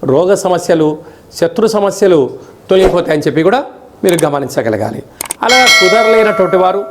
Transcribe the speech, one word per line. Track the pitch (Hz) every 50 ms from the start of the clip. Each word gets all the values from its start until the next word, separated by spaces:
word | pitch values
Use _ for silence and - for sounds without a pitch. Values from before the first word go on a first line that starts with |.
| - 135 127
రోగ | 143 175 180 202 190 -
సమస్యలు, | 185 180 170 175 - 180 165 156 151 151 156 - - - - - - - -
శత్రు | - 165 170 - 214 220 220
సమస్యలు | 214 202 202 190 - 208 196 180 156 131 120 - - - - - - - -
తొలగిపోతాయని | 190 190 190 - 175 180 170 180 160 151 147
చెప్పి | 156 135 151 160 180
కూడా | 202 254 285 - - - - - - - -
మీరు | 196 175 165 156
గమనించగలగాలి. | 151 143 143 139 127 123 - 120 113 107 104 104 110 107 - - - - - - - - - -
అలా | 226 247 254 254 247 - -
కుదరలేనటువంటి | 185 180 208 220 226 220 220 220 220 214 202 - 190 175 170 185 185
వారు | 185 190 202 202 -